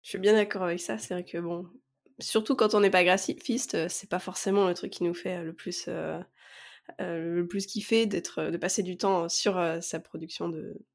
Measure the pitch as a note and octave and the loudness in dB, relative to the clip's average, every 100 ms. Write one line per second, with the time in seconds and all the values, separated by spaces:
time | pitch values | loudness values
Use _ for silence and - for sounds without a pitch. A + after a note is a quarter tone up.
0 | - F#3 G3 G#3+ G#3 G3 F3+ F3 - A3 | -8 2 6 6 4 0 -2 -2 -4 -6
1 | - F3+ F3+ F3 E3+ E3+ F3 - _ _ | -4 -6 -4 -6 -4 -6 -8 -16 _ _
2 | _ - - G#3+ G#3+ C4 G#3+ G#3+ G3 F#3 | _ -10 0 0 2 2 4 6 6 6
3 | F3+ F#3+ - - - A#3 - - E3+ - | 6 4 0 -6 -4 -4 -2 -2 -2 -4
4 | - F3+ - G3 G3+ G3+ F#3 F3+ - - | -4 -4 -4 -4 2 4 4 2 -6 -2
5 | F3 F3 G3 F3+ E3 E3 - F3 - E3 | -2 -2 -6 -6 -8 -10 -8 -8 -6 -6
6 | D#3+ D#3+ F#3 _ - - - - - - | -6 -6 -10 _ -20 -20 -20 -20 -20 -8
7 | F3+ E3+ E3 F3 F3 G3 F#3+ G#3 - A3+ | -6 -4 -2 0 0 -2 -4 -6 2 4
8 | A3 F3+ - - D#3 E3+ F#3 - F3+ F3 | 4 0 -4 -4 -4 -2 -2 -2 -2 0
9 | G3 F#3 E3+ - G#3+ F#3 E3+ E3 - E3 | 2 2 2 0 0 2 0 -2 -4 -8
10 | - E3 D#3+ - E3+ D#3 - E3+ _ | -8 -10 -10 -6 -4 -4 -10 -14 _